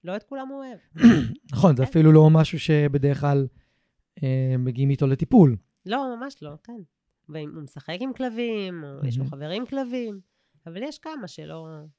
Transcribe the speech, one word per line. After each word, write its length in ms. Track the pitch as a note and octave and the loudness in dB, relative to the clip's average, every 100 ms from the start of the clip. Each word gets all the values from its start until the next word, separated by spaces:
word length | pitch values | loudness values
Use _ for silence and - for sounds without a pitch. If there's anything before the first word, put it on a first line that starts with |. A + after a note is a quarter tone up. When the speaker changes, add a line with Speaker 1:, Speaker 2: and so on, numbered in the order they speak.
Speaker 1:
לא 120 | E3+ G3 | -10 -12
את 60 | |
כולם 260 | _ C#4 C4 | _ -12 -12
הוא 80 | C#4 | -12
אוהב. 220 | C4+ A3+ _ D#3+ A#3 F3+ | -14 -18 _ 4 6 6
Speaker 2:
<clears throat> 360 | A#2 - _ | 0 -10 _
נכון, 240 | B2+ F3+ B2+ | 2 4 4
זה 60 | |
Speaker 1:
כן. 80 | C3 | 2
Speaker 2:
אפילו 220 | E3 D#3 | 4 8
לא 180 | D#3 D#3 | 10 8
משהו 280 | D#3+ D#3 D#3+ | 6 2 -2
שבדרך 640 | - D3+ D3 C#3 C#3+ C#3 | -2 0 2 0 -2 0
כלל, 260 | C#3+ C#3 C3 _ _ _ _ _ _ - | 0 0 -2 _ _ _ _ _ _ -8
אה, 320 | C#3 C3 C3 B2+ | -4 -2 0 -2
מגיעים 320 | B2+ A#2+ C#3 | -2 0 0
איתו 160 | C#3 C#3 | 2 0
לטיפול. 500 | C3+ E3 B3 D#3 A2 _ _ - | 0 4 6 8 6 _ _ -8
Speaker 1:
לא, 300 | A#3 C4+ A#3 | -6 -6 -10
ממש 200 | C4+ - | -12 -14
לא, 80 | D3+ D3+ | -18 -18
כן. 160 | _ A#3 F3 _ _ _ _ | _ -20 -20 _ _ _ _
ואם 220 | D3+ D3+ | -12 -12
הוא 80 | D#3+ | -12
משחק 340 | C#3+ - - F3 | -14 -16 -12 -10
עם 120 | C4 | -10
כלבים, 720 | B3 B3+ A3+ A#3+ A3 F#3+ F3+ | -6 -8 -6 -6 -6 -8 -10
או 220 | D3 C#3 C#3+ | -14 -8 -6
יש 120 | A#2+ | -4
לו 60 | |
Speaker 2:
מהמם. 60 | C3+ | -6
Speaker 1:
חברים 360 | C#3+ D3+ F#3+ B3+ | -8 -10 -8 -8
כלבים, 540 | C4+ B3+ B3 A#3 G3+ _ _ _ _ - | -8 -6 -6 -8 -12 _ _ _ _ -18
אבל 160 | E3+ | -12
יש 160 | C4+ D4 | -12 -12
כמה 300 | D#4+ D#4 G3+ | -14 -14 -14
שלא 380 | - D#3 D#3+ D#3+ D#3 D#3 | -16 -16 -16 -16 -18 -20